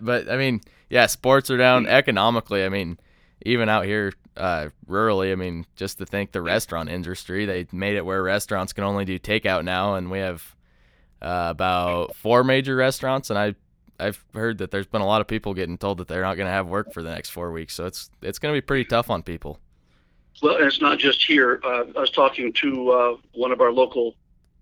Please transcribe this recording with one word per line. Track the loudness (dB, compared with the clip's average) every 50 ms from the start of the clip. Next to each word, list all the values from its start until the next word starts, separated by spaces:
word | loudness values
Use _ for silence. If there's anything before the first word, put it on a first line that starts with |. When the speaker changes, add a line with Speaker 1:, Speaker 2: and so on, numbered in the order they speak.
Speaker 1:
but, | -2 -2 -2 -2 -2 -2
I | -2
mean, | 0 0 0 0 -2 -4 _ _ _ _ 0
yeah, | 4 6 6
sports | 4 4 0 2 4 4 4 4 2
are | 2
down | 4 6 6 6 6 6
Speaker 2:
Mm. | 6
Speaker 1:
economically. | 6 6 6 4 4 4 4 4 2 2 0 -2 0 0 0
I | 0
mean, | -2 -4 -4 -6 -8 -12 _ _ _ _ _ _ _ -8 -2
even | 0 0 2 2 2
out | 2 2 0
here, | 0 -2 -2 -2 -4 -6 -8 _ _ _
uh, | -6 -2 -2 -2 -2 -4 -8 -12 _ -12
rurally, | -6 -2 0 0 2 2 0 0 0
I | -2
mean, | -2 -4 -6 -8 -8 -12 -14 _
just | -10 -10 -10 -8 -10
to | -10
think | -8 -6 -6 -6 -4 -6
the | -6
restaurant | -2 0 0 0 -2 -2 -6 -6 -6 -6
industry, | -6 -8 -8 -8 -10 -10 -10 -8 -6 -4 -4
they | -2 -4 -4 -6 -8
made | -6 -4 -2 -2 -2
it | -2 -2
where | -2 -2 -2
restaurants | 0 0 0 -2 -2 -2 -4 -4 -4 -4 -6
can | -4 -2
only | -2 -2 -2 -2
do | -4 -6
takeout | -6 -4 -2 -2 0 0 0 0 0 -2
now, | -2 -2 0 0 0 -2
and | -2 -4 -4
we | -4 -4
have, | -4 -4 -6 -8 -12 -20 -20 _ _ _ _ _ _ _ _ _ _ _ _ -12
uh, | -8 -4 -4 -2 -2 -2
about | -2 -2 0 0 0 2 0 0 0 -2 -2 -4 -8
four | -6 0 2 4 4 4
major | 4 2 2 0 0 0
restaurants, | 0 2 0 0 -2 -2 -2 -2 -2 -4 -4
and | -2 0
I, | 0 -2 -2 -6 _ _ _ _ _ _ _
I've | -6 -6 -6 -6 -6 _ _ -8
heard | -4 -4 -4 -4
that | -4 -6 -6
there's | -6 -6 -6
been | -4 -2 -2
a | 0
lot | 2 2 2
of | 0
people | 0 -4 -4 -4 -4 -4
getting | -4 -4 -6 -6
told | -4 -4 -4 -4 -4
that | -6 -6
they're | -4 -2 -2
not | -2 -2
gonna | -2 -4 -2
have | -2 -2 -2
work | -2 -4 -4 -4 -6
for | -8 -10
the | -8 -8
next | -8 -10 -10 -12
four | -10 -8 -8 -8 -8
weeks, | -8 -10 -10 -10
so | -8 -8
it's, | -8 -8 -10 -14 -18 _ _
it's | -10 -10 -8 -6
gonna | -4 -2 -2
be | -2
pretty | -2 0 -2 -2 0
tough | 0 0 0 0 0
on | -2 -4 -6
people. | -8 -10 -10 -10 -12 -14 -14 -18 _ _ _ _ _ _ _ _ _ _ _ _ _ _ 0
Speaker 3:
Well, | 0 2 4
and | 4 4
it's | 2 2 2
not | 2 2 2 2
just | 2 2 2 2 2
here. | 4 4 4 4 4 2 0 -2
Uh, | -2 -2 -2 -2 -4 -2
I | -2
was | -2 0
talking | 4 4 4 4 2 0 -4 -4
to, | -2 -2 -2 0 -2 0 2 4
uh, | 4 4 4 2 0 -4 _ _ -6
one | -4 -2 0 2
of | 4
our | 4 4
local, | 6 4 2 2 2 0 0 -2 -2 _ _ _ _ _ _ _ _ _